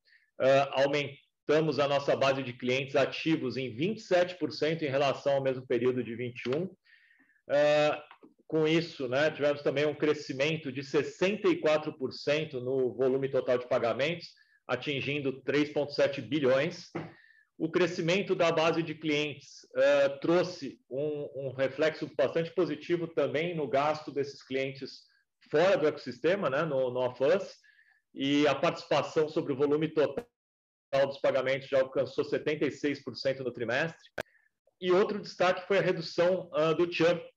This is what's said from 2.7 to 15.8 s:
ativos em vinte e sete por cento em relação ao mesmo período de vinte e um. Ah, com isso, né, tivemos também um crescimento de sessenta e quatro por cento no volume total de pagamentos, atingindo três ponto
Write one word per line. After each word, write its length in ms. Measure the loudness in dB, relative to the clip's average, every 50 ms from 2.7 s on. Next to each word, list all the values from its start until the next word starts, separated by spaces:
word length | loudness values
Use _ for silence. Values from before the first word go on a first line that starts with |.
| 0 0 -2 0 0
ativos 600 | 0 2 0 -2 -4 0 0 0 0 0 -2 -4
em 160 | -4 -6 -6 -6
vinte 260 | -4 -2 -2 -4 -4
e 40 | -2
sete 340 | 0 2 2 2 2 -2 -6
por 100 | -6 -6
cento 340 | -4 -2 -2 -2 -2 -2 -2
em 60 | -2
relação 440 | 0 2 2 2 0 0 0 0 0
ao 80 | 2 0
mesmo 220 | 0 -2 -4 -2
período 380 | -2 0 2 2 2 0 0 -4
de 140 | -6 -6
vinte 300 | -8 -8 -8 -8 -8 -6
e 40 | -4
um. 180 | -2 -2 -4 -6 -10 _ _ _ _ _ _ _ _ _ _ _ _ _ _ -2
Ah, 540 | 2 2 4 4 4 4 4 2 2 -2 -6 -16 -20 _ -20 -20 _ _ _ -4
com 160 | 0 2 2
isso, 440 | 4 4 2 0 0 -6 -8 -6 -2
né, 200 | 2 2 2 2 2
tivemos 280 | 2 0 0 0 2
também 260 | 0 -2 0 2 0
um 80 | 0 0
crescimento 760 | 0 2 2 2 0 -2 -8 -2 0 0 0 0 -2 -4 -8
de 100 | -8 -8 -8
sessenta 640 | -2 0 0 0 0 -2 0 0 0 0 0 2 0
e 80 | 2
quatro 360 | 2 2 2 2 2 0 -2 -6
por 200 | -6 -6 -6 -6
cento 480 | -4 -2 0 0 0 0 -4 -6 -6
no 340 | -4 -2 0 2 0 0 0
volume 340 | 2 2 2 2 2 0 0
total 300 | 0 0 2 2 0 0
de 80 | 0
pagamentos, 640 | 0 0 2 2 0 0 0 0 -2 -2 -4 -10 -18 -20 _ _ _ _ _ _ -6
atingindo 720 | -4 -4 -2 -4 -4 -4 -4 -4 -4 -2 -2 -4 -4 -4 -4
três 260 | -2 0 0 0 0
ponto 240 | 0 -4